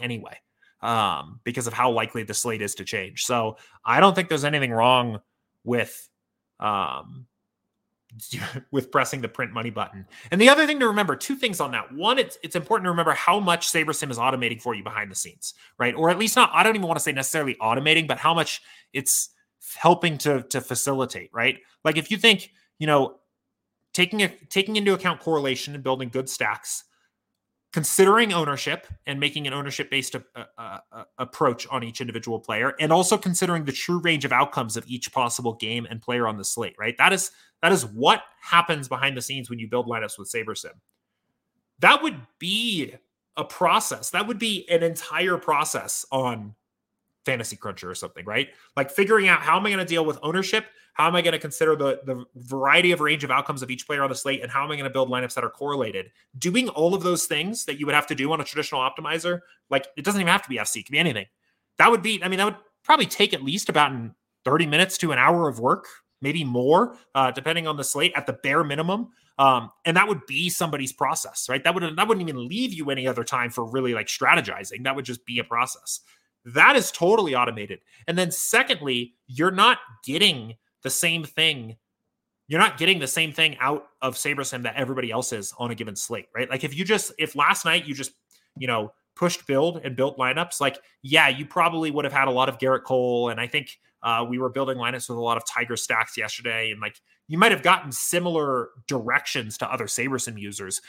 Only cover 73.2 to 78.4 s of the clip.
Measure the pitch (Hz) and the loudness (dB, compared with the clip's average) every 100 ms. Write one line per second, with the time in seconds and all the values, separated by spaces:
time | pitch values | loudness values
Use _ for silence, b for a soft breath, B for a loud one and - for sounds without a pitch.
73.2 | 113 131 120 120 117 127 127 117 107 - | -2 -2 -2 -4 -4 -2 0 -2 -4 0
74.2 | 135 165 110 95 98 107 127 135 123 120 | 4 4 2 -6 -10 -8 -6 -4 -6 -10
75.2 | - 120 110 117 127 - - - _ b | -8 -6 -2 -2 -2 -4 -10 -12 _ b
76.2 | b b 120 123 196 277 - - 170 220 | b b -4 4 6 6 2 0 4 4
77.2 | 180 127 120 110 101 95 _ b b 175 | 4 2 0 -2 -8 -12 _ b b 0
78.2 | 180 - | 0 -2